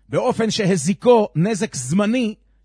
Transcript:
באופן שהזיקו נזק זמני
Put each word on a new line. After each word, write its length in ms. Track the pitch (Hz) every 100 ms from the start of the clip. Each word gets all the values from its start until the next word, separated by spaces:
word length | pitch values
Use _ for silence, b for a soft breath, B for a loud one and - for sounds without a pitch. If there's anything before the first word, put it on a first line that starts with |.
| -
באופן 420 | 165 240 196 226
שהזיקו 800 | - 185 190 147 - 247 240 202 151
נזק 400 | 196 196 214 -
זמני 600 | 123 185 208 254 220 220 _ _